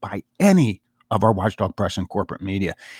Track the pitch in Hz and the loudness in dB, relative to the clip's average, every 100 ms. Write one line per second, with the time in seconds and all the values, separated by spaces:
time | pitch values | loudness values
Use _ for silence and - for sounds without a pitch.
0 | 98 101 - - 202 185 120 95 _ _ | -12 -12 -12 0 4 4 2 -2 _ _
1 | - 110 110 98 101 - 95 - 92 - | -4 2 2 2 -2 -2 -6 -2 -4 -4
2 | 90 101 95 - 95 98 95 - - | -6 -6 -6 -8 -6 -4 -4 -8 -20